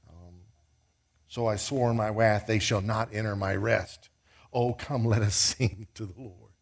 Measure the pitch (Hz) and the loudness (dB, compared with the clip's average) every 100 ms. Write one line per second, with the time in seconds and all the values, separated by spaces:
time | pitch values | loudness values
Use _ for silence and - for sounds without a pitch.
0 | - 82 87 87 98 _ _ _ _ _ | -20 -20 -20 -20 -20 _ _ _ _ _
1 | _ _ _ - 117 104 - 135 120 117 | _ _ _ -2 0 0 -2 0 2 2
2 | 107 107 113 104 - 110 - 110 98 110 | 0 4 4 4 2 0 2 0 0 -2
3 | 113 104 110 101 95 98 107 107 92 - | -4 -4 -4 -2 -2 0 2 0 0 -14
4 | - _ _ _ - 123 120 117 - 139 | -20 _ _ _ -8 -2 0 -2 -4 0
5 | 117 113 104 - - - 123 92 110 - | 2 2 2 2 0 2 -2 -2 -16 -12
6 | 107 90 95 90 107 _ | -14 -12 -18 -20 -20 _